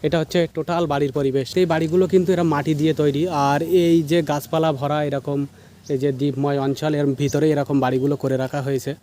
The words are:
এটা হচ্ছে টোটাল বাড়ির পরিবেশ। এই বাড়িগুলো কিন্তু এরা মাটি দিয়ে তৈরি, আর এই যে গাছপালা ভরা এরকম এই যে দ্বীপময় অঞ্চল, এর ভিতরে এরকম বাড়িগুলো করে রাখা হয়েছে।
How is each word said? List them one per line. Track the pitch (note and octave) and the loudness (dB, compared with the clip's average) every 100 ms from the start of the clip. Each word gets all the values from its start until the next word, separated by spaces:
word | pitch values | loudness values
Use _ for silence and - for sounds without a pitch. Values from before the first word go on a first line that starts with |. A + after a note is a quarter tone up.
এটা | D3+ E3 | 0 0
হচ্ছে | D#3 F3+ E3 | 0 -2 -2
টোটাল | - D#3 F3 E3 | -4 -4 -2 0
বাড়ির | C#3+ C#3+ | 0 0
পরিবেশ। | C#3+ C#3 C3+ B2+ F#3 | 0 0 0 -2 0
এই | F3+ | 0
বাড়িগুলো | D#3+ D#3+ F3 F#3 | 0 2 0 4
কিন্তু | F#3 F3 | 2 2
এরা | F#3 | 2
মাটি | E3+ C#3+ C#3+ | 2 0 0
দিয়ে | D3+ D#3 | 0 0
তৈরি, | D#3 D3 C#3+ F3+ | 2 0 2 -2
আর | D3+ C#3 D3 | 0 2 2
এই | E3 F3+ E3+ E3+ | 2 2 4 2
যে | D3 E3+ | 4 0
গাছপালা | D#3 D3 - D#3+ D#3+ | 0 -4 -2 0 0
ভরা | C#3 C#3 D3+ | 0 -2 -2
এরকম | D3 C#3 C#3+ C#3+ C#3 - - - - | -2 -4 -4 -4 -4 -10 -20 -20 -6
এই | C#3 | -2
যে | C#3+ | -2
দ্বীপময় | C3 C#3+ C3 C#3 C#3+ | 0 -2 -2 -2 0
অঞ্চল, | C3+ C3+ D#3 | -2 -2 -2
এর | D3 C#3+ | 0 0
ভিতরে | C3+ C#3+ C#3+ D#3 | 0 -2 2 2
এরকম | C#3+ C#3 C#3 | 0 0 0
বাড়িগুলো | B2+ C3 C#3 D3 | 2 0 0 -2
করে | C3+ C3 | -2 -2
রাখা | C3 D3 | -2 -4
হয়েছে। | C3+ C3+ C#3 - | -4 -4 -6 -12